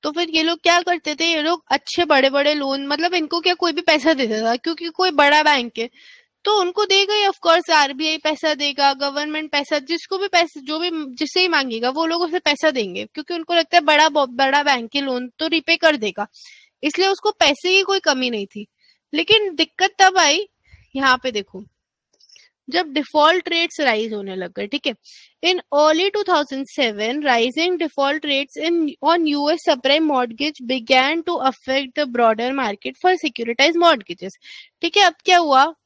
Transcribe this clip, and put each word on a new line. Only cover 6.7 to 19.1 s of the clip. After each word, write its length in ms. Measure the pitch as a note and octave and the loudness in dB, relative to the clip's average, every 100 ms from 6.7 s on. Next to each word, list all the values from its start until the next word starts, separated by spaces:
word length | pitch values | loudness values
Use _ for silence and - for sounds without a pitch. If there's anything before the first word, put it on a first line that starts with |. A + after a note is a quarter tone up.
| F4+ G#4 | -2 -2
देगा 300 | F#4+ G4 G#4+ | -2 -2 0
ही, 100 | G4+ | -2
of 120 | - E4+ | 0 2
course, 240 | E4 F4 | 2 4
आरबीआई 440 | D#4 C#4 C4+ D#4 D#4 | 2 2 -2 -4 -2
पैसा 300 | D4+ D4+ D#4+ | -4 -2 -2
देगा, 400 | D4+ C#4+ C#4 C#4 | -2 -4 0 0
government 580 | C4+ C#4+ C#4 D4+ D4+ D#4 | 0 -4 -4 -6 -6 -4
पैसा, 280 | C#4+ C#4+ D4 | -6 -2 -4
जिसको 380 | C#4 E4+ - F#4+ | -4 -8 -6 -6
भी 100 | G4 | 0
पैसे, 320 | F4 E4 D4+ | 0 0 -6
जो 180 | C4+ D#4 | -8 -6
भी, 100 | F4 E4 C#4+ B3 | -4 -6 -10 -8
जिससे 260 | D4+ F#4 | -4 -2
ही 60 | F#4 | 0
मांगेगा, 420 | D#4 C4+ A3+ A#3+ | 0 -2 -4 -4
वो 160 | C#4 E4 | -2 -2
लोग 160 | E4+ | -2
उसे 180 | F4 F4 | -4 -2
पैसा 320 | - D4 D#4 | -2 0 0
देंगे, 340 | B3+ G3+ F#3 G#3+ | -2 -6 -8 -12
क्योंकि 280 | - D4+ | -14 -10
उनको 200 | F4 D#4+ | -10 -2
लगता 240 | F4 D#4+ F4 | -2 2 2
है 60 | |
बड़ा 240 | D4+ D4 D#4 | 4 4 4
ब-, 200 | D4 C4 A#3+ | 2 -2 0
बड़ा 260 | C4+ C#4+ | 2 2
bank 320 | D4 B3+ A3+ C#4+ | 2 0 -2 -4
है, 60 | |
loan 280 | C#4 B3 B3 _ | -2 -4 -6 _
तो 80 | D#4+ | -4
repay 280 | D#4+ D#4 E4+ | -2 0 2
कर 200 | D#4+ D4 | 2 2
देगा, 300 | G#3 F#3 G#3 _ - - _ _ | -4 -6 -10 _ -20 -20 _ _
इसलिए 240 | C#4+ E4 G4 | -6 0 0
उसको 240 | G4 G#4 - | 0 -2 2
पैसे 360 | D4+ C#4+ F4+ F#4+ | 0 0 0 0
की 60 | |
कोई 180 | F#4+ G4 | 2 -2
कमी 300 | D#4+ C4 B3+ | 0 -2 -2
नहीं 160 | A3+ G3 | -6 -8
थी। 200 | G#3 G#3+ _ _ _ _ | -14 -18 _ _ _ _